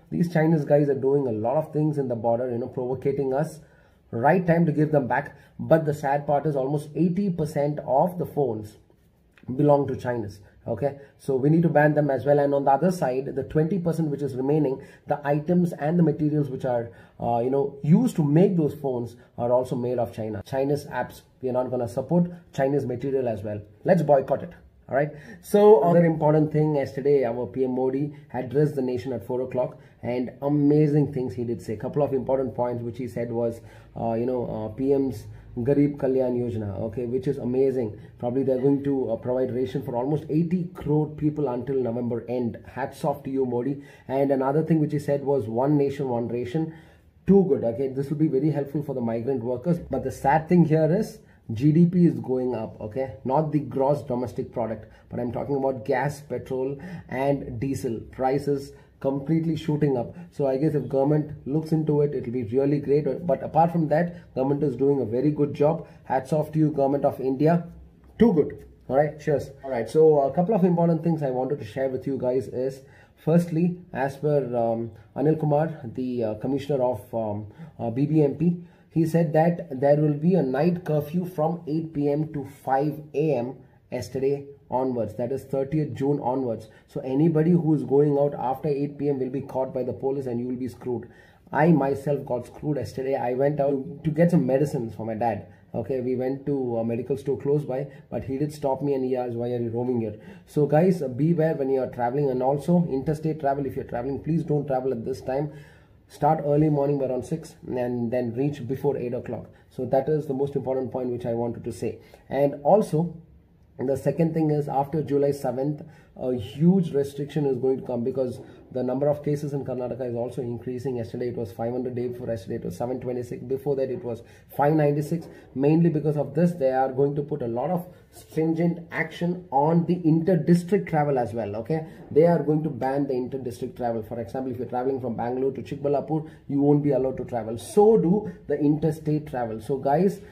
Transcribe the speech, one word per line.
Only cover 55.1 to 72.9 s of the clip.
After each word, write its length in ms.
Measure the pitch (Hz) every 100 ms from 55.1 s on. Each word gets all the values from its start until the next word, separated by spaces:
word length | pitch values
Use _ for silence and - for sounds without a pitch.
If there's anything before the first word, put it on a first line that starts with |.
but 100 | 120
I'm 120 | 123
talking 240 | 127 131 139
about 280 | 135 123
gas, 360 | 123 123 143 -
petrol 580 | - 135 - 131 135 139 185 170 -
and 520 | 127 139 143 139 120
diesel 380 | 135 131 127 107 -
prices 600 | - 131 139 147 139 - - - -
completely 560 | 139 139 143 165 165 160
shooting 400 | - 147 147 123
up. 180 | - - -
So 160 | - 139
I 100 | 131
guess 200 | 156 147
if 120 | 120
government 440 | 135 139 151 - -
looks 280 | 127 156 156
into 280 | 160 151 147
it, 120 | 147
it'll 180 | 131 117
be 120 | 123
really 340 | 104 127 139 147
great. 480 | 131 143 143 - 117
But 160 | 135
apart 300 | - 156 170
from 160 | 175 151
that, 440 | 151 175 - - 127
government 260 | 135 143
is 140 | 147 120
doing 240 | 139 143
a 40 |
very 280 | 110 120 147
good 200 | 147 143
job. 340 | 123 147 165 - -
Hats 280 | - 131 -
off 200 | 156 147
to 60 | 156
you, 100 | 151
government 340 | 139 139 139
of 160 | 139 -
India. 460 | 131 135 151 170 - - - - - -
Too 120 | 226
good. 320 | 165 - - - - -
All 80 | 135
right, 220 | 151 -
cheers. 320 | - 135 - -
All 60 | 135
right, 200 | 120 110
so 300 | 156 160 147
a 120 | 139
couple 220 | 170 175
of 100 | 214
important 380 | 180 170 170 160
things 220 | 170 156
I 60 | 139
wanted 280 | 127 131 107
to 60 |
share 240 | 107 135 135
with 180 | 127 139
you 100 | 131
guys 300 | 123 131 -
is, 360 | 120 131 139 -